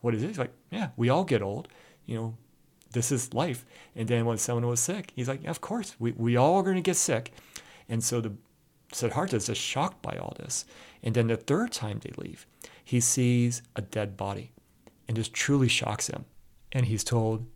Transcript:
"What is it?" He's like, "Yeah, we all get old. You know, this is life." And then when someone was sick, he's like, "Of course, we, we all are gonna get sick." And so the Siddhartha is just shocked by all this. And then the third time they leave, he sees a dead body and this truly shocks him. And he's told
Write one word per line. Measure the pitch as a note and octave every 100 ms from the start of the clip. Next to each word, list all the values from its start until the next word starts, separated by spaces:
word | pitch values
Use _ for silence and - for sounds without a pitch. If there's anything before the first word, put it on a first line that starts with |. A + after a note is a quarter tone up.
"What | A#2
is | A2
it?" | C#3
He's | G3+
like, | B2 - _
"Yeah, | G3 F3+ -
we | A#2+
all | C#3+
get | F#3 A#2
old. | G2 G2+ - - - _ -
You | A2+
know, | A2+ A2+ - _ _ _ -
this | B2 A#2
is | C3+ A#2
life." | A#2 E3 A#2+ - - -
And | - A2+
then | A#2+
when | A#2 A2+
someone | - A#2+ A#2+
was | A#2+
sick, | - G3+ -
he's | - B2
like, | C3+
"Of | - E3
course, | - A#3 G3+ -
we, | A#2
we | A#2 A#2 A#2+
all | C3+ F#3
are |
gonna | F#3 F#3
get | F3 F3
sick." | - A#2 A#2+ - - - - - -
And | A2+
so | A2 B2
the | A2+ G2+ _ _ _ _ _
Siddhartha | - A#2+ B2 F#3 A#2
is | G#2
just | G#2
shocked | - - E3+ -
by | - G1+
all | G1+ G1+
this. | G1+ - - - - -
And | A#2
then | A2+ A2+
the | A2+
third | - D3 A#3
time | - G#2+ G#2
they | - -
leave, | - - - _ - -
he | - B2
sees | A#2 - B2 B2 A#2+ A#2+ - -
a |
dead | G2 - G#2 F#2+
body | G2 G2+ - - _ _ - _ -
and | A2+
this | A2
truly | - - C#3 B2+
shocks | - - G#2+ -
him. | - - - - - -
And | C3 A#2+
he's | A2
told | - A#2+ A2 A2+ A#2+